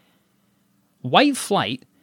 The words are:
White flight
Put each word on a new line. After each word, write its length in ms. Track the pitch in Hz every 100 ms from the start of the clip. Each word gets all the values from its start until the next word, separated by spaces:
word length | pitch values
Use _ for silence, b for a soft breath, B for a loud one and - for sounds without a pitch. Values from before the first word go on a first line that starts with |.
| b b b b _ _ _ _ _ _
White 360 | 127 170 285 262
flight 460 | - 196 104 127 - _